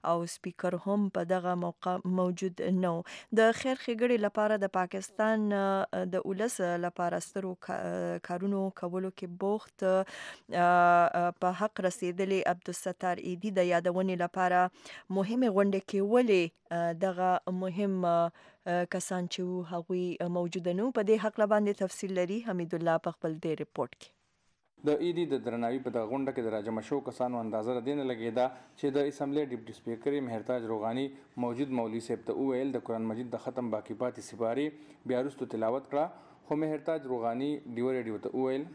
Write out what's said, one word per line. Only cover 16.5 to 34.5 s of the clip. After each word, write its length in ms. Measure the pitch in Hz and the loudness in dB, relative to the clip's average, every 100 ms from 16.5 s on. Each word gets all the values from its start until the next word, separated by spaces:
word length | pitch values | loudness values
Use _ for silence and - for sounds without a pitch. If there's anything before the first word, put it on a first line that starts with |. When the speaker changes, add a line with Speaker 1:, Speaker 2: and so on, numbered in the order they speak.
Speaker 1:
آه، 420 | _ _ 170 170 165 190 | _ _ -2 0 0 0
دغه 500 | 180 185 180 - 185 | 2 2 2 0 -2
مهم، 400 | 185 175 202 185 | -2 0 0 2
آه، 840 | 175 170 170 - - _ - 175 175 | 2 4 2 -2 -20 _ -2 0 0
کسان 400 | 180 - 180 175 | -4 -4 -4 -4
چې 60 | - | -4
وو 260 | 180 180 165 | -4 -4 -4
هغوی 320 | 175 170 180 180 - 175 175 | -6 -2 -2 -2 -2 -2 0
موجوده 340 | 175 185 175 | 0 -2 -2
نه 120 | 180 | 0
وو؟ 120 | 240 247 | 0 0
په 0 | 202 | 4
دې 60 | 220 214 | 4 4
هکله 200 | - 208 | 2 4
باندې 320 | 214 208 202 185 | 6 4 0 -2
تفصیل 340 | - 190 185 | -4 -2 0
لري 240 | 180 208 233 | 0 -2 -4
حمید 320 | 185 170 170 | -4 -2 0
الله 240 | 170 165 | 2 2
په 140 | 175 165 | 0 -4
خپل 260 | 165 160 | -4 -4
دې 180 | 170 151 151 | -4 -4 -6
رپورټ 340 | - 127 - | -4 -4 -6
کې. 160 | - _ _ _ _ _ _ _ 147 | -20 _ _ _ _ _ _ _ 0
Speaker 2:
د 140 | 147 175 | 2 0
ایدي 180 | 170 160 | 0 0
د 100 | 131 | 0
درناوي 340 | 113 117 117 131 131 | -2 -2 -2 -2 -2
په 60 | |
دغه 140 | 117 110 | -2 -2
غونډه 220 | 135 135 | -2 -2
کې 100 | 131 | -2
د 80 | 113 | -2
راجمع 300 | 107 104 110 | -2 -2 -6
شوو 160 | 110 143 127 | -2 -4 -4
کسانو 320 | - 123 120 | -4 -2 -2
اندازه 320 | 113 110 110 123 | -4 -4 -2 -2
له 20 | 120 | -2
دې 80 | 147 | -2
نه 80 | 131 | -4
لګېده 360 | 117 117 117 127 127 - - | -4 -2 0 0 -2 -20 -4
چې 80 | 143 | -2
د 160 | 139 143 | 2 0
اسمبلۍ 340 | 143 139 143 143 | -2 -2 -2 -2
ډیپټي 240 | 120 113 113 | -6 -10 -12
سپیکر 380 | - 113 143 143 127 | -8 -4 -2 -2 -2
مهرتاج 400 | 110 104 127 113 | -6 -2 -4 -2
روغاني 340 | 110 110 123 139 135 - - | -2 -2 -2 -4 -6 -14 -6
موجود 300 | 120 117 139 127 | -4 -2 -2 -2
مولوي 200 | 113 113 113 | -2 -4 -4
صاحب 160 | 113 - | -6 -2
ته 80 | 98 | -2
وویل 340 | 135 127 135 127 | 0 0 -2 -4
د 80 | - | -4
قرآن 220 | 113 110 | -4 -2
مجید 180 | 110 123 | -4 -6
د 80 | 117 - | -6 -6
ختم 220 | 123 120 | -4 -4
باقي 200 | 107 - | -4 -6
پاتې 260 | 107 123 120 - | -4 -4 -4 -14
سپارې 800 | 104 113 | -4 -2